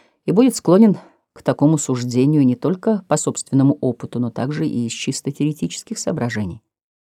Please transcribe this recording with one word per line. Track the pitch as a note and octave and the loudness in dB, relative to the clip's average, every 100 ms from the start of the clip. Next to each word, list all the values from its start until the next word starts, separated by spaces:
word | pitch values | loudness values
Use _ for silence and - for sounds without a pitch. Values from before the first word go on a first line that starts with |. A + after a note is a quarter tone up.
| _ _ - | _ _ -2
и | |
будет | F#3 C4 - | 2 2 2
склонен | - F#3 A3+ F3+ - _ _ | 2 6 6 4 -6 _ _
к | - | -6
такому | - C3+ D3 D#3 | -4 2 2 2
суждению | - B2 B2 A#2+ C#3 D#3 C3 | 0 -4 -2 2 2 4 2
не | B2 | 2
только | C#3 F#3 - G#3+ - | -2 -2 -2 -2 -2
по | D3+ | -2
собственному | - - - C3+ C3+ D3 | -2 -6 -2 2 2 2
опыту, | C3 A#2 - A#2+ | -2 -4 -8 -6
но | A#2+ | -6
также | - B2+ D3+ - | -4 -6 -4 -4
и | A#2+ A#2 | -4 -6
из | |
чисто | - - C#3+ - | -6 -8 -6 -8
теоретических | C#3+ D3 D3 E3+ - - A3 | -4 -4 -4 -8 -8 -12 -8
соображений. | - E3 - A2 G#3 A2+ _ _ _ _ | -6 -4 -4 -4 -6 -10 _ _ _ _